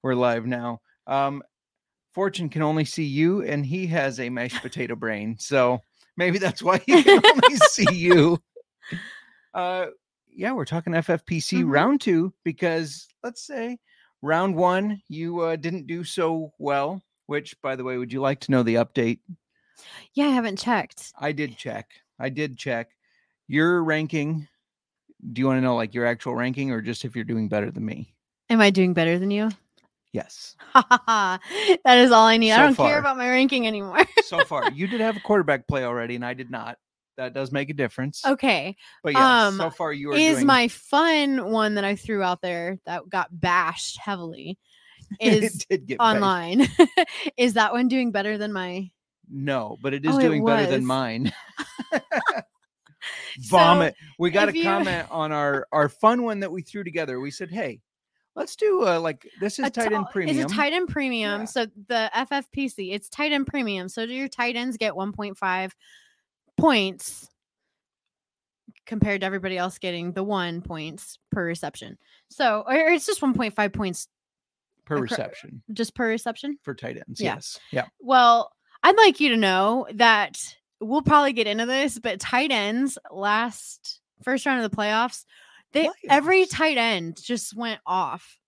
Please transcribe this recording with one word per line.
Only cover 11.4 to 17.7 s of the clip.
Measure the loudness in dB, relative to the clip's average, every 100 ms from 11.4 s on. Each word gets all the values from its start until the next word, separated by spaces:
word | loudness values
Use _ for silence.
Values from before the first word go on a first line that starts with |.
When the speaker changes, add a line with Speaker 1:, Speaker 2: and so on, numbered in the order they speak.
| -2 0
Speaker 2:
Mm-hmm. | 2
Speaker 1:
round | 4 4 2
two | 2 2 0 -4
because, | -8 -4 -2 -2 -6 -12 -20 _
let's | -14 -14 -14
say, | -10 -8 -10 _ _ _ _
round | -2 0 2 2
one, | 2 2 -2 -6 _
you, | -8 -6 -4
uh, | -4 -2
didn't | -6 -8 -8
do | -10
so | -8 -2 -2 -2 -6 _
well, | -2 0 -2 -6 _ _ -8
which, | -8 -8 -10
by | -8